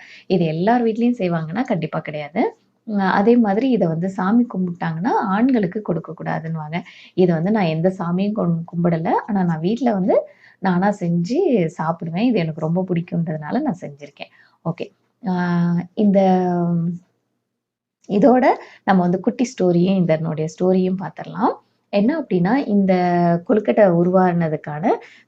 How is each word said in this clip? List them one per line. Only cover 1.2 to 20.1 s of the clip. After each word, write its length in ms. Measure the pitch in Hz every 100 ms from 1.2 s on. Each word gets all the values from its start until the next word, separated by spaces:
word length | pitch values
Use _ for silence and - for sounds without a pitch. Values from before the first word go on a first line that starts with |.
| 180 165 160 202
கண்டிப்பா 340 | 277 180 156 160
கிடையாது. 580 | - 151 147 180 415 - _ _
உம், 140 | - 202
அதே 380 | 190 - 208 240
மாதிரி 340 | 208 202 269
இதை 180 | 220 170
வந்து 200 | 160 190
சாமி 380 | 196 190 233 240
கும்பிட்டாங்கன்னா 600 | 185 180 175 165 160 226
ஆண்களுக்கு 760 | 440 202 196 262 240 180 214
கொடுக்க 320 | 208 165 - 165
கூடாதுன்னுவாங்க. 560 | 165 160 160 160 151 170 - - -
இதை 200 | - 185
வந்து 160 | 160 185
நான் 140 | 220
எந்த 300 | 165 160 185 185
சாமியும் 380 | 170 180 202 208
கும்-, 280 | 175 165
கும்பிடல. 440 | 170 170 170 165 180 440 -
ஆனா 160 | 202
நான் 180 | 175 160
வீட்ல 320 | 175 240 247
வந்து 280 | 196 196 539 - _ - -
நானா 300 | 190 180 202
செஞ்சு 800 | 196 170 170 175 285 370 226 160 -
சாப்பிடுவேன். 480 | 160 170 165 170 247
இது 120 | 196
எனக்கு 220 | 160 160
ரொம்ப 240 | 160 180 190
பிடிக்கும்ன்றதுனால 720 | 170 175 170 165 156 151 254
நான் 180 | 294 165
செஞ்சிருக்கேன். 520 | 147 143 143 - - _ _ _
ஓகே. 260 | 165 - - _ _ _ 185
ஆ, 460 | 180 175 175 175 175 175
இந்த, 540 | - 208 196 190 185 180 175 170 170 165 175 _ _ _ _ _ _ _ _ _ _ -
இதோட 360 | 208 262 254 285 - - -
நம்ம 180 | - 190
வந்து 180 | 175 175
குட்டி 240 | 233 -
ஸ்டோரியும், 560 | 240 - 180 175 180 196
இதனுடைய 500 | 165